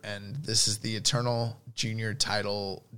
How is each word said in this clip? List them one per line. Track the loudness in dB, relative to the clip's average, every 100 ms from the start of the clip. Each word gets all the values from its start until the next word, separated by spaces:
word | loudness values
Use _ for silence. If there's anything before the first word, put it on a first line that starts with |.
end. | -8 -8 -6 -6
This | 2 4 4
is | 2
the | -2 2
eternal | 2 4 2 2 0 -4 -12
junior | -4 -2 -2 -2
title, | 0 2 2 0 -2 -2 -6 -10